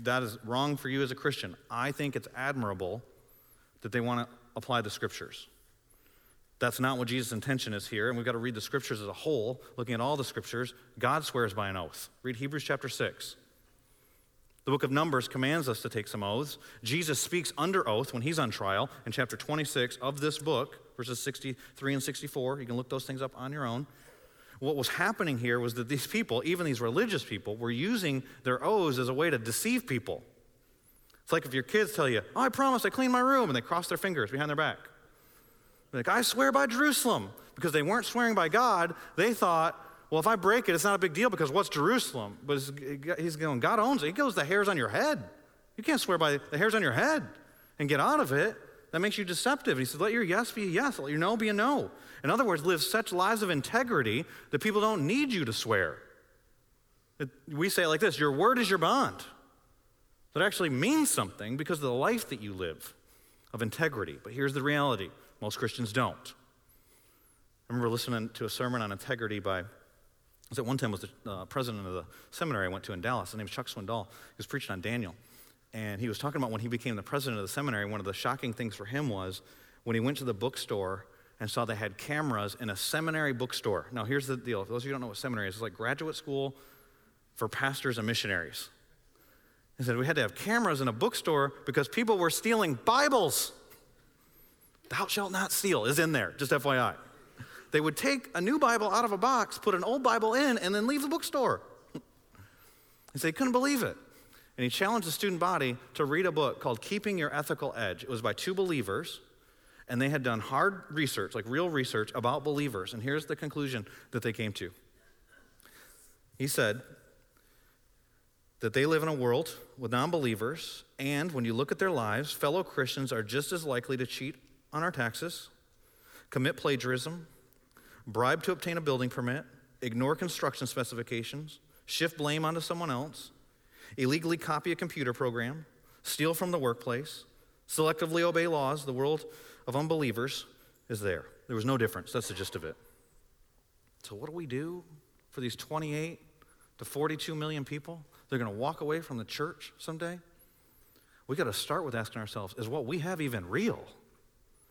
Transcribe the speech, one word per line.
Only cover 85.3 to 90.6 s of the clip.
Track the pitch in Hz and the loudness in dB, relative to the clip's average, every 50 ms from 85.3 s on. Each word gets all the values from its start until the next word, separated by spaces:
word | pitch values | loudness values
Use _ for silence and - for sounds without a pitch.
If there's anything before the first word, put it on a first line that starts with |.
| 123 110 104 98 | -4 -2 -4 -4
is, | 92 | -6
it's | 110 113 | -6 -8
like | 110 90 | -8 -8
graduate | - 110 117 135 139 160 156 151 | -6 -4 -4 -2 -2 -4 -6 -6
school | - - - 139 139 139 139 135 - - - - - - _ _ _ _ _ _ _ _ _ _ | -8 -6 -4 -2 -2 -2 -2 -4 -8 -20 -20 -20 -20 -20 _ _ _ _ _ _ _ _ _ _
for | - 120 113 | -4 -4 -4
pastors | - - - 139 135 - - 139 120 117 | -2 0 -2 -2 -2 -2 -2 -2 -2 0
and | 107 | 0
missionaries. | 110 117 - - 107 98 90 85 76 - - - - - _ _ _ _ _ _ _ _ _ _ _ _ _ _ _ _ _ _ _ _ _ | 0 0 0 0 0 -2 -2 -2 -4 -8 -12 -12 -12 -16 _ _ _ _ _ _ _ _ _ _ _ _ _ _ _ _ _ _ _ _ _
He | 127 | -2
said, | 123 117 | 0 0
"We | 120 131 | 2 2
had | 160 165 | 2 2
to | 151 123 | 2 2
have | 104 - | 0 0
cameras | - - 196 220 240 | -4 -2 0 2 2